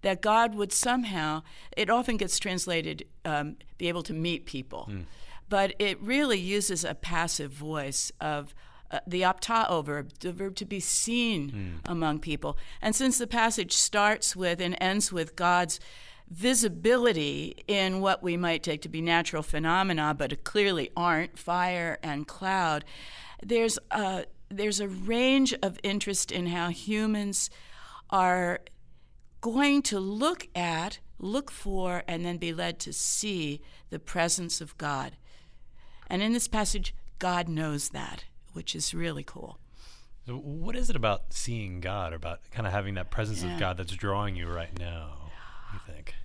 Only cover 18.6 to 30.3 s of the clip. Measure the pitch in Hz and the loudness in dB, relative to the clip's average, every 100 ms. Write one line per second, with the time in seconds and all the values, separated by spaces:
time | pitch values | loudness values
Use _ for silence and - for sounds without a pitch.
18.6 | - 156 160 160 165 170 170 160 151 151 | 0 -4 -4 -4 2 4 2 -2 0 0
19.6 | 160 175 190 165 151 147 139 143 - 208 | 4 4 4 2 2 0 -2 -2 -2 2
20.6 | 202 175 139 - 175 160 170 - - 175 | 4 2 -2 0 2 2 0 -6 -2 2
21.6 | 180 180 170 151 156 147 147 - 190 190 | 2 2 -2 -2 -4 -4 -6 -6 0 2
22.6 | 170 151 147 - - - - - 196 233 | 2 2 -2 -14 -14 -14 -16 -12 0 4
23.6 | 226 214 - - 196 185 - - - 196 | 4 0 -2 -2 0 -2 -6 -10 -12 -4
24.6 | 208 202 202 185 185 233 254 269 262 - | 0 0 -2 -4 0 4 6 6 6 2
25.6 | 196 180 202 202 202 190 - 185 175 175 | -2 -2 -2 -2 0 0 0 0 -2 0
26.6 | 170 170 202 214 220 214 202 190 - - | -2 -4 -2 0 2 2 0 -2 -4 -6
27.6 | - - - - - 196 185 180 175 175 | -16 -16 -16 -16 0 4 6 6 2 0
28.6 | - - - - - - - - 233 233 | -6 -20 -20 -20 -20 -20 -20 -6 -2 4
29.6 | 285 285 277 202 190 208 294 | 6 6 4 0 -2 2 2